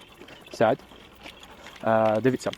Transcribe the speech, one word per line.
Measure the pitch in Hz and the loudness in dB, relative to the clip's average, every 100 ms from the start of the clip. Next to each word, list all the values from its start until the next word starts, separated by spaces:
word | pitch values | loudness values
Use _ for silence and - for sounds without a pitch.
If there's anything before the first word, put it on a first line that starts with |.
| - - - - - | -20 -20 -20 -20 -20
сядь. | - 113 135 - - - - - - - - - - | 0 0 0 -6 -20 -20 -20 -20 -20 -20 -20 -20 -6
Е, | 110 110 110 110 | 0 2 2 2
дивіться, | 123 127 107 | 0 0 -4